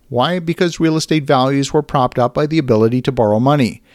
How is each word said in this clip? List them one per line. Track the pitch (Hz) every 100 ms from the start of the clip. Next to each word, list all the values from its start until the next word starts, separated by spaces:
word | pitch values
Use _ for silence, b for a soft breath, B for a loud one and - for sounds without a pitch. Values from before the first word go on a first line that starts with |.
| _
Why? | 123 143 180
Because | 165 170 180 -
real | 160 156
estate | - 160
values | 143 139 131 139 135
were | 156
propped | 143 143 123 -
up | 120
by | - 151
the | 160
ability | 131 107 113 127
to | -
borrow | 127 107 107
money. | 127 147 113 - B